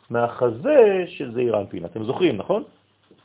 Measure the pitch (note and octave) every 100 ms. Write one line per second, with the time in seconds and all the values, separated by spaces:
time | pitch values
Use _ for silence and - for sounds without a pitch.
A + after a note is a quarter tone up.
0 | - A#2 A#2+ - B2 A2+ G#3 D4+ G#3+ F#3+
1 | F3 - C3+ A#2 B2 G#2+ F#2+ F#2+ E2+ A2
2 | A2 - F3+ G#2+ - G3+ - _ _ _
3 | _ _